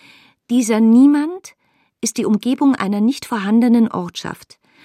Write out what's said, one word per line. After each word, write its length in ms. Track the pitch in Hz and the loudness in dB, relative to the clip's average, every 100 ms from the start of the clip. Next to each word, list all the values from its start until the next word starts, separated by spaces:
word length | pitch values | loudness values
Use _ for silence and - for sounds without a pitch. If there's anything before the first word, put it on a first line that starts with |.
| _ _ _ _ - | _ _ _ _ -4
Dieser 280 | 240 220 220 | -2 0 0
Niemand 760 | 226 233 277 294 311 370 - _ _ _ _ _ | 4 6 6 4 -2 -8 -16 _ _ _ _ _
ist 180 | 214 - | -10 -6
die 80 | 214 | -2
Umgebung 500 | 208 240 269 277 254 | -2 -2 0 0 0
einer 260 | 196 202 | -2 -2
nicht 240 | 220 277 - | -2 -2 -6
vorhandenen 600 | 226 196 226 240 233 226 | -8 0 0 2 2 2
Ortschaft 720 | - 175 - - - - _ _ _ | -2 -10 -12 -14 -16 -20 _ _ _